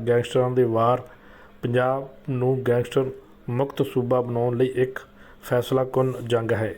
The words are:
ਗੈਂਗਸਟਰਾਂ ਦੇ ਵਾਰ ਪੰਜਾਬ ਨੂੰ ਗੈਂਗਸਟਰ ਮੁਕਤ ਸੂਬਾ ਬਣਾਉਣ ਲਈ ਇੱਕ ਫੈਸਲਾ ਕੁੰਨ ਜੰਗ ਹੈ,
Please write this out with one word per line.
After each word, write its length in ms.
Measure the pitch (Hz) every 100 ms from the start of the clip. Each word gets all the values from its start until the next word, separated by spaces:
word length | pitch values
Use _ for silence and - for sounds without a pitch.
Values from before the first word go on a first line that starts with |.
| 117
ਗੈਂਗਸਟਰਾਂ 420 | 120 117 127 127
ਦੇ 140 | 123
ਵਾਰ 380 | 120 113 117 123 - - - - - -
ਪੰਜਾਬ 460 | 120 120 127 135 143 - -
ਨੂੰ 260 | 127 127 131 120
ਗੈਂਗਸਟਰ 420 | 120 120 139 131 - - - -
ਮੁਕਤ 320 | 120 139 -
ਸੂਬਾ 360 | 139 135 120 127
ਬਣਾਉਣ 360 | 120 120 120 120
ਲਈ 160 | 127 127
ਇੱਕ 220 | 127 - - - - -
ਫੈਸਲਾ 420 | - 123 120 131 131
ਕੁੰਨ 260 | 131 131 123 117
ਜੰਗ 260 | 117 113
ਹੈ, 220 | 107 110